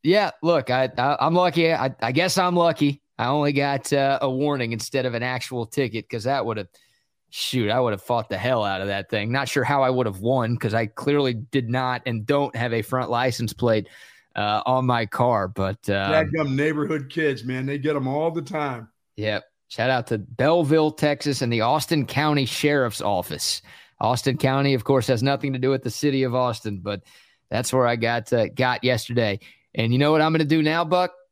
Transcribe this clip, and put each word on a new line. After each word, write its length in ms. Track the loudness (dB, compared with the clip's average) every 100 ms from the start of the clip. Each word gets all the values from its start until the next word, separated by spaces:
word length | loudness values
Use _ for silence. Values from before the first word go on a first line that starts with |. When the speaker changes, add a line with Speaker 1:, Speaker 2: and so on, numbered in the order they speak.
Speaker 1:
yeah, 280 | 4 2 2 -2
look, 260 | 2 2 2
I, 220 | 0 0 0
I, 180 | 0 2
I'm 140 | 2
lucky. 380 | 4 2 2 2
I, 220 | 2 -2 -2
I 100 | -2
guess 240 | 0 0 2
I'm 180 | 2 4
lucky. 440 | 2 4 0 0 _ -4
I 60 | -2
only 260 | 0 0
got, 400 | 0 0 -2 0
uh, 260 | 0 2 0
a 80 | 0
warning 400 | 0 -2 -2 -2
instead 320 | -4 -4 -4
of 100 | -2
an 100 | -4
actual 420 | -4 -6 -6 -8 -6
ticket, 420 | -2 -2 -4 -8
'cause 140 | -6
that 220 | -2 -2 -2
would've, 220 | -4 -8 _ _ _ _ _ _
shoot, 380 | -8 -4 0 2
I 120 | 2
would've 200 | 0 -2
fought 260 | -2 -2 -2
the 100 | -4
hell 240 | 0 0
out 180 | 0 -2
of 60 | -2
that 240 | -4 -2
thing. 220 | -4 -2
Not 160 | -2 -2
sure 160 | -2
how 180 | 0 2
I 80 | 2
would've 300 | 2 0 -2
won, 360 | 0 0 0 -2
'cause 160 | 0
I 140 | -2 -2
clearly 480 | -4 0 2 0
did 340 | -2 -2 -2 0
not 340 | -2 -2 -4 -4
and 180 | -6
don't 300 | 0 0 0
have 180 | -2 -2
a 80 | -2
front 280 | -2 -2 0
license 420 | 0 0 -2 -6
plate, 360 | -2 2 2 0 -16 -20 -20 _ -4
uh, 260 | 0 0 2
on 200 | 2 2
my 180 | 0
car. 440 | 0 0 2 2 -2
But, 400 | -2 -4 -4 -2
um, 220 | -2 2
Speaker 2:
Dadgum 420 | 2 2 -2 -2
neighborhood 560 | 0 0 0 -2 -4 -6
kids, 320 | -2 -2 -2
man, 240 | -4 -4 -4
they 100 | -4
get 180 | -2 -2
'em 100 | -2
all 240 | 0 -2
the 120 | -4
time. 460 | -6 -4 -4 -6 -12 _ _ -6
Speaker 1:
Yep. 260 | -4 -4 -6 _ _
Shout 240 | -2 0
out 160 | 0 0
to 120 | -4
Belleville, 720 | -4 0 2 4 4 4 2
Texas, 500 | 2 0 0 -2 -2
and 100 | 0
the 80 | 2
Austin 440 | 2 0 0 0 0
County 400 | 0 2 2 0
Sheriff's 560 | 0 2 2 0 -2
Office. 600 | -2 -2 -4 -6 -6 -6 -10 -20 -20 _
Austin 380 | -2 0 0 0
County, 360 | 0 2 2
of 100 | 0
course, 240 | 2 2 4
has 160 | 0
nothing 280 | 2 0 -2
to 40 | -2
do 120 | 0
with 120 | 0
the 80 | -4
city 320 | -2 -2 0
of 140 | 0 0
Austin, 420 | -2 -2 -8 -8
but 240 | -8 -8 _ -20 _ _ _
that's 220 | -4 0
where 140 | 2 2
I 80 | 2
got, 360 | 0 -2 0
uh, 140 | 0 0
got 300 | 0 0 0
yesterday. 560 | 0 0 0 0 0 -2 -8 _ _
And 180 | -4 0
you 60 | 2
know 140 | 4
what 100 | 4
I'm 100 | 4
gonna 120 | 2
do 180 | 2 2
now, 220 | 2 0
Buck? 260 | 0 0 0 -4 _